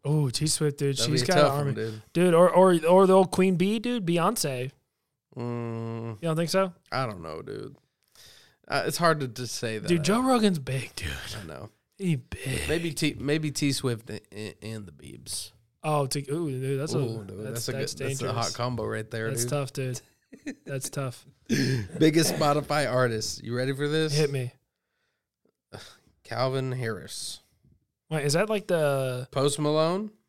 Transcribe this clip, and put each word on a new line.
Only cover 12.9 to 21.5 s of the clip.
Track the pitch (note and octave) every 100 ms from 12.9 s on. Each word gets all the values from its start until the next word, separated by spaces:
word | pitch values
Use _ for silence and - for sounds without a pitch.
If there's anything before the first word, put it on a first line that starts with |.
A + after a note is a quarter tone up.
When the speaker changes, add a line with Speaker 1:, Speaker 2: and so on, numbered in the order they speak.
Speaker 2:
T, | C#3 D3+ -
maybe | C3+ D#3 D3+
T | C#3 C#3+
Swift | C3 C3 A2+ -
and, | G#2+ _
and, | G2+ G#2+ -
and | A2 A2 F#2+
the |
Biebs. | C#2+ D2+ - - - - _ _ _
Speaker 1:
Oh, | D#3 D3 C3+
t-, | D3 C#3
ooh, | D3+ D#3+
dude, | C3 C3 C3+
that's | D3+
a, | -
Speaker 2:
Ooh, | B2+ A2
dude, | G2 G2
Speaker 1:
that's, | G#2+ A#2 -
Speaker 2:
that's |
a |
Speaker 1:
that's | C3+ C#3+
Speaker 2:
good, | - B2
that's | C3+
a | G#2+
hot |
Speaker 1:
dangerous. | A2 A#2 G#2+
Speaker 2:
combo | B2 A#2+ A2
right | A2 A2
there, | A2+ A2+
Speaker 1:
That's | A2+
Speaker 2:
dude. | B2
Speaker 1:
tough, | C#3+ C3+
dude. | - C3 B2 _ _ _ - D4+ - -
That's | C3+ -
tough. | - C3 - - _
Speaker 2:
<laughs> | -